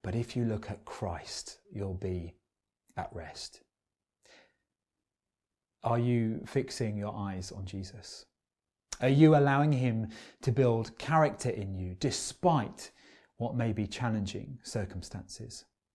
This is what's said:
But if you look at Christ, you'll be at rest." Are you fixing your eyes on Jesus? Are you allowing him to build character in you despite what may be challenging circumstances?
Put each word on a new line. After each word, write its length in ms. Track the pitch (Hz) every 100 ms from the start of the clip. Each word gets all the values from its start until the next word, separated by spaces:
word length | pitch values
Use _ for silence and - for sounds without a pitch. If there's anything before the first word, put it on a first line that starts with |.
But 120 | - 117
if 200 | 120 123
you 100 | 117
look 240 | 107 -
at 160 | - -
Christ, 720 | - 98 82 - - - - 104
you'll 260 | 107 98 92
be 400 | 95 90 85 - _ _ _ _ _ -
at 180 | -
rest." 480 | 85 80 - - - _ _ _ _ _ _ _ - _ _ _ _ _ _ _ _ _ _ _ _ _ _
Are 160 | 117 117
you 460 | 120 120 113 113 -
fixing 520 | 139 135 - 113 104
your 180 | 104 104
eyes 360 | 101 95 92
on 140 | 101 95
Jesus? 600 | 98 95 101 - - - _ _ _ _ _ _ -
Are 80 | 127
you 260 | 139 156 151
allowing 380 | 139 139 151
him 340 | 135 127 113 107 - - -
to 100 | -
build 460 | 120 127 113 110 -
character 520 | - 160 147 - 123
in 260 | 110 98 95
you 200 | 92 92
despite 920 | 139 - - - 180 151 104 - - _ - - _ _
what 180 | 117 120
may 180 | 117
be 140 | 107 101
challenging 680 | - 123 110 95 101 - 131
circumstances? 1000 | - 113 90 92 - 98 - - 113 - - _ _